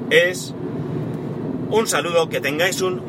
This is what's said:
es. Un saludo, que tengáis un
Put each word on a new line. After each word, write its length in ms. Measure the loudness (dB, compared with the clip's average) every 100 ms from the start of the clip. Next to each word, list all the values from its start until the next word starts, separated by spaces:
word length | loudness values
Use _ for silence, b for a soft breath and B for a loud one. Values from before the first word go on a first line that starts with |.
| 2
es. 440 | 4 4 0 -8 -8 -6 -6 -6 -4 -4 -6 -6 -6 -6 -6 2
Un 180 | 2 4
saludo, 400 | 2 2 2 2
que 140 | 0
tengáis 400 | -2 2 0 2
un 200 | 0 -2